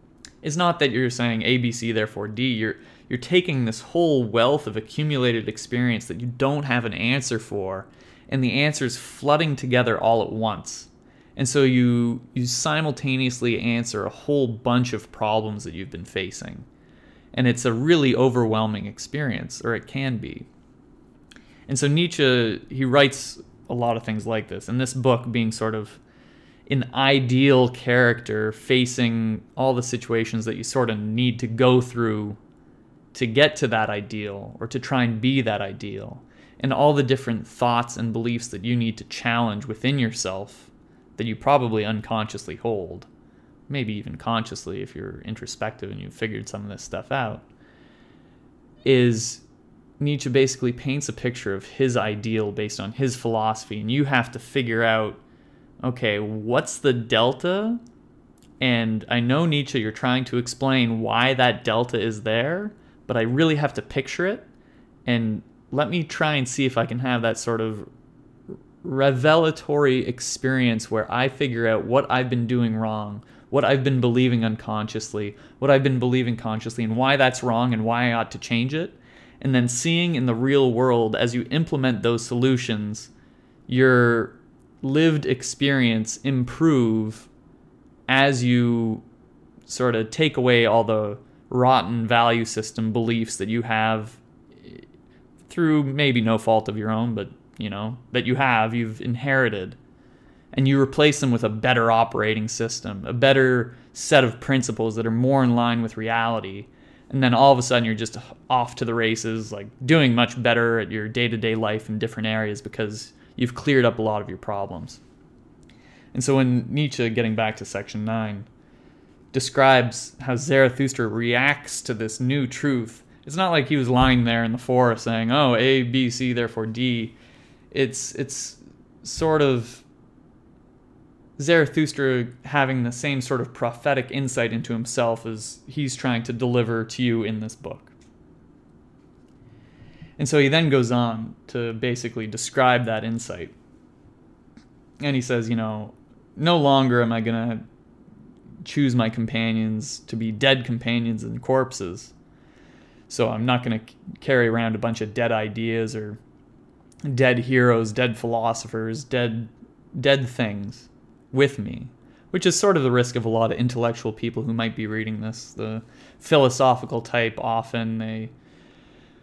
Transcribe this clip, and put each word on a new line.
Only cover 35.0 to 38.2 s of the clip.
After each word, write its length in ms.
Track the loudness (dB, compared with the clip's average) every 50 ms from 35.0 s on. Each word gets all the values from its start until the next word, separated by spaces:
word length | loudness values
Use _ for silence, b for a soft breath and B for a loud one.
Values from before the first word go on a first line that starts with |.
| 2
and 160 | 2 0 0
be 220 | 2 2 2 2
that 200 | 2 0 0 -2
ideal, 600 | -4 -6 -8 -10 -10 -10 -10 -10 -12 -12 -14 -18 B B B B B B B -6
and 100 | -4 -2
all 220 | 2 4 4 4 6
the 100 | 4 4
different 420 | 2 2 0 0 -2 -4 -4 -6
thoughts 520 | -10 -4 -2 0 2 2 2 0 -2 -4
and 160 | -6 -4 -4 -2
beliefs 340 | -2